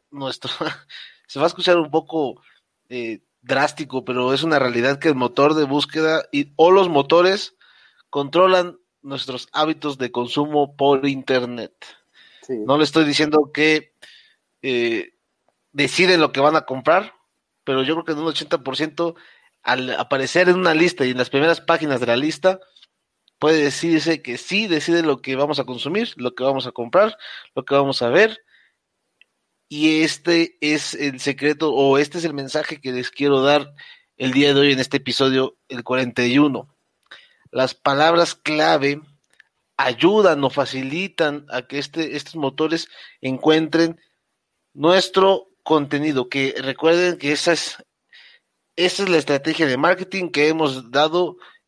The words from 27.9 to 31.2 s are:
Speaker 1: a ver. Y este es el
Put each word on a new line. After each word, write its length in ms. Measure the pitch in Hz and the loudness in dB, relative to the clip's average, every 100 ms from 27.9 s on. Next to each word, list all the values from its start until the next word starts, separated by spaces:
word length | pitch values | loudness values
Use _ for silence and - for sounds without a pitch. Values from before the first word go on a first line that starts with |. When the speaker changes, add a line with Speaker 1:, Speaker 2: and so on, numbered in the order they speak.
| 127 | -2
Speaker 1:
a 80 | 120 | 0
ver. 340 | 156 220 - _ _ _ _ _ _ _ _ _ _ _ _ _ | 4 2 0 _ _ _ _ _ _ _ _ _ _ _ _ _
Y 340 | 147 156 156 | 0 2 2
este 540 | 156 - 170 170 165 - | 0 -2 0 0 0 -4
es 340 | 147 151 - | -2 -2 -4
el 240 | - 143 127 | -6 -6 -4